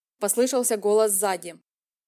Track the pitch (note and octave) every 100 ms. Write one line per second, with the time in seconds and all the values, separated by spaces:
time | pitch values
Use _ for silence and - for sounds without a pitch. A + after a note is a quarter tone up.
0 | _ _ G3+ A#3 B3+ B3+ A#3+ G#3+ G#3 G#3+
1 | A3 G#3 G3+ F#3 E3+ E3 _ _ _ _